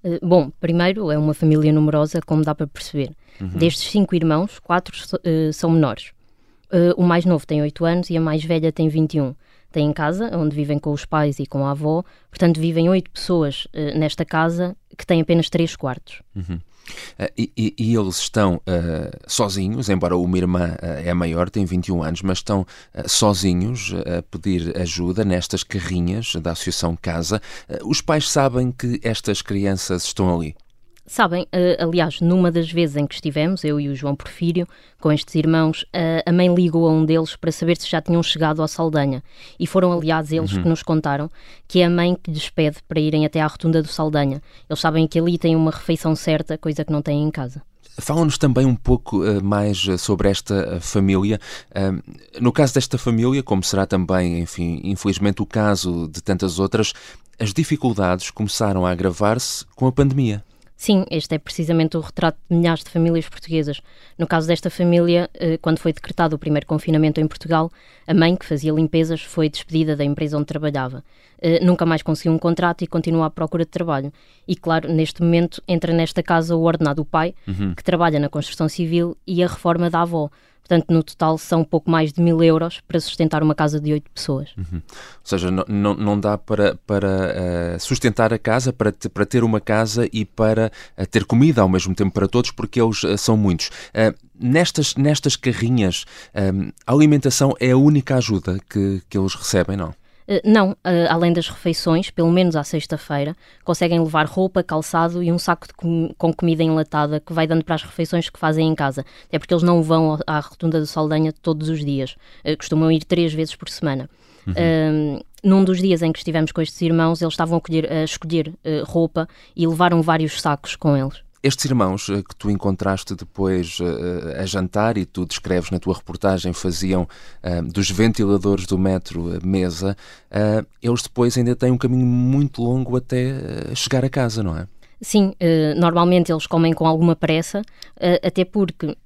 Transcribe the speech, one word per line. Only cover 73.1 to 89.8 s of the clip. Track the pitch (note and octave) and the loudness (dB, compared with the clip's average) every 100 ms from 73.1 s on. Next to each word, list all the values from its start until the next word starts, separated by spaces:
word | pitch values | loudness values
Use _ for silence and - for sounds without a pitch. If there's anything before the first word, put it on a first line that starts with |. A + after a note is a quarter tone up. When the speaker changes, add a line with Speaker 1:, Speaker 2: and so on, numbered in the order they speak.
| E3 D#3 | 0 0
Speaker 1:
à | |
procura | - D#3+ E3+ | -2 -4 -2
de | E3 | -4
trabalho. | F3 E3+ C#3 C#3 - _ _ - | -4 -2 -2 -4 -12 _ _ -6
E, | F#3 | -6
claro, | F3 E3 D#3 | 0 -2 0
neste | D#3+ D#3+ - | 0 0 0
momento | E3+ E3+ E3+ - - | 2 2 0 -4 -4
entra | E3+ E3 | -2 0
nesta | E3 E3 - | 0 0 -2
casa | E3+ E3+ E3 E3+ | 0 0 2 2
o | |
ordenado | E3 E3 D#3 C#3+ | 2 2 0 0
do | |
pai, | D3 E3 E3 - - | -2 -2 -2 -6 -8
Speaker 2:
Uhum. | F#2+ G2 F2 | -4 -4 -2
Speaker 1:
que | |
trabalha | - E3+ E3+ D3+ | -2 2 2 2
na | C#3+ | -2
construção | D3+ C#3+ - D#3 | -4 -8 -2 -4
civil, | - E3 E3+ E3+ - | -2 -2 0 0 -4
e | - F3 | -6 0
a | F3 | 0
reforma | - F3 E3+ E3+ | 0 0 2 2
da | E3 | 0
avó. | E3+ E3+ D3 _ _ _ | 0 -2 -4 _ _ _
Portanto, | _ E3+ - | _ 2 4
no | E3 | 2
total | D#3 - D#3+ D#3+ | 2 0 0 0
são | - E3 | 0 0
pouco | D#3 E3 - | 2 -2 2
mais | E3 D#3 | 2 2
de | D3 | 2
mil | E3+ E3 | 2 6
euros | E3 D#3+ E3 - _ | 6 4 0 -8 _
para | E3+ | -4
sustentar | - - D#3+ D#3 | -4 -2 0 2
uma | D#3 | 0
casa | D3+ D3+ D3+ | 2 0 0
de | D3+ | -2
oito | D3+ - | -2 -4
pessoas. | - - C3+ D3 - | -12 -6 -4 -6 -12
Speaker 2:
Uhum. | E2+ F2 | -8 -8
Ou | - - - - | -10 -20 -20 -20
seja, | - G2 F2+ | -4 -2 0
não, | F#2 - | -2 0
não, | G#2 G#2 | 0 0
não | G2+ G#2 G2+ | 0 0 0
dá | G#2 G#2 | 0 -2
para, | - G#2 G2+ - - | -2 0 2 0 -2
para, | G2+ G2 F#2+ F#2 | 0 0 0 -2
eh, | - F2+ F2 E2+ F2 | -2 -2 -2 -4 -6
sustentar | - B2+ B2 G#2+ A2+ | -4 0 0 2 2
a | A2+ | 2
casa, | - A#2 B2+ | 0 0 0
para | - G#2+ | 0 -2
te-, | - - | -2 -8
para | - G2+ | -2 0
ter | B2+ | 2
uma | A#2 G#2+ | 2 0
casa | - G#2+ | 0 0